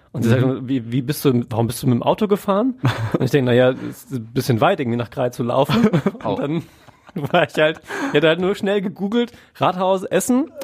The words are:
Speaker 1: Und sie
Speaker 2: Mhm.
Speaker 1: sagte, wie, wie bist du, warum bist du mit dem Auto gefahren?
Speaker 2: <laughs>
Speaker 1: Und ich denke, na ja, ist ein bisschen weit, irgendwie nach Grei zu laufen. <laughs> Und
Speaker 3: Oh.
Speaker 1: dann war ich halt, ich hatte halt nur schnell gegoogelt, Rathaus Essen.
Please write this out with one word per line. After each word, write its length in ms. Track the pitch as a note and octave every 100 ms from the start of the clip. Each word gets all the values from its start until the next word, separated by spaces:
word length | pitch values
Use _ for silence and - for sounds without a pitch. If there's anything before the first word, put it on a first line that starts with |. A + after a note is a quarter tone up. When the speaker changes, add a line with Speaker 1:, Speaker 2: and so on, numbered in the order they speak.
| _
Speaker 1:
Und 100 | -
sie 80 | A2+
Speaker 2:
Mhm. 20 | B2
Speaker 1:
sagte, 280 | B2+ C3 B2+
wie, 220 | C3+ A2+
wie 120 | B2+
bist 220 | B2+ C#3+
du, 200 | C#3+ B2 -
warum 160 | A2 A2+
bist 160 | -
du 40 | C3
mit 80 |
dem 80 | A#2+
Auto 240 | - F3+ G#3
gefahren? 480 | G3+ - G3 C4 B3
Speaker 2:
<laughs> 300 | A#2+ - A2 -
Speaker 1:
Und 40 |
ich 80 | A#2+
denke, 160 | C#3+ B2
na 20 |
ja, 180 | B2 B2+
ist 400 | B2+ B2 C3 -
ein 120 | B2+ A2+
bisschen 280 | B2+ B2 A2+
weit, 200 | D#3 G3
irgendwie 160 | A#2+ A#2
nach 120 | A2+
Grei 180 | - B2
zu 120 | -
laufen. 440 | A#2 B2 C#3+ G#3+ A3
<laughs> 360 | E3 G3+ G#3
Und 0 |
Speaker 3:
Oh. 120 | A2+ G2
Speaker 1:
dann 220 | C#3 E3 - - - - _
war 320 | E3+ C#3+ F3 D#3
ich 60 |
halt, 260 | - D#3 D#3+ - - C#4
ich 60 | D3
hatte 120 | D#3+
halt 120 | E3+
nur 140 | F#3
schnell 260 | G3+ G3 G#3
gegoogelt, 520 | F#3+ D3 G3 A#3+ A#3 - _ -
Rathaus 480 | C#3 F3+ F#3 F#3+
Essen. 460 | - F3+ - B3 - -